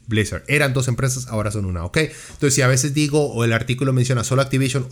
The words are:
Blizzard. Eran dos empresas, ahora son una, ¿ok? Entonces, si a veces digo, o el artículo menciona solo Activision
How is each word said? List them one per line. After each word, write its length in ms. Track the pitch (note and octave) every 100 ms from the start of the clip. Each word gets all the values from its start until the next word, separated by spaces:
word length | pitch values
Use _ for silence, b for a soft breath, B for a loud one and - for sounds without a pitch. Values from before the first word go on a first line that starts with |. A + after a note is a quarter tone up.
| -
Blizzard. 360 | A2 G2+ F2+ -
Eran 280 | C#3+ C#3+
dos 120 | C3 B2+
empresas, 380 | A#2 C3 B2+ B2+
ahora 220 | A2 G#2+
son 140 | G#2
una, 220 | F#2+ F2 E2+
¿ok? 100 | -
Entonces, 580 | D#3 - - - C#3+
si 60 | C3
a 80 | B2+
veces 240 | C3 D3
digo, 400 | C#3+ D3+ D3+ D3
o 120 | A2+
el 100 | A#2
artículo 400 | A2+ A#2 B2 C3+
menciona 300 | B2+ B2 B2
solo 180 | G#2 C3
Activision 440 | C3 C3 C3 C3+ B2+